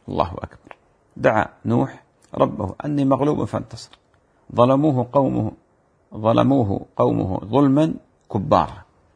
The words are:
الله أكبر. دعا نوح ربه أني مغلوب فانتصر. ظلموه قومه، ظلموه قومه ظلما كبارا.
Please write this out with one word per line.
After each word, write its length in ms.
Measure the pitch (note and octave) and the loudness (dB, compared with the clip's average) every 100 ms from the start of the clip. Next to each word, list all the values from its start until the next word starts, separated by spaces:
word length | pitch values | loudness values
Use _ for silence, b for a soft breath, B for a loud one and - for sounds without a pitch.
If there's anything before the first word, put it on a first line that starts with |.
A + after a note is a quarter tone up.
| - | -6
الله 220 | F#2 E2 - | -2 -2 -6
أكبر. 380 | - - - - _ _ _ - | -14 -16 -20 -20 _ _ _ -2
دعا 320 | C3 G#2+ - - | 0 2 -2 -4
نوح 380 | A2 B2 C3+ - _ _ _ | -2 0 -2 -8 _ _ _
ربه 400 | - C3 G#2 G2 - | -2 -2 -2 -8 -8
أني 200 | D3+ C#3+ | -6 -2
مغلوب 400 | C3+ C3 D3 D3 | 0 2 0 -2
فانتصر. 460 | A#2 G#2+ A#2 A#2 - - _ _ _ _ - | -4 -6 -8 -16 -18 -20 _ _ _ _ -4
ظلموه 540 | D#2 B2 C3+ D#3 B2+ A#2 | 2 4 4 2 0 0
قومه، 400 | C#3+ C3 B2 A2 - _ _ _ _ _ | 0 0 0 -4 -8 _ _ _ _ _
ظلموه 720 | G#2+ A2 A#2+ B2 C#3 G2+ - - - | -4 0 2 4 2 0 -2 -4 -2
قومه 440 | B2 A2+ G2 F#2 | 0 0 -2 -6
ظلما 500 | F#2+ B2+ C#3+ C#3 D#3+ - _ _ - | -2 2 4 4 2 -2 _ _ -8
كبارا. 500 | G#2 D#2 F#2+ D2+ - - _ _ | -6 0 0 0 -6 -20 _ _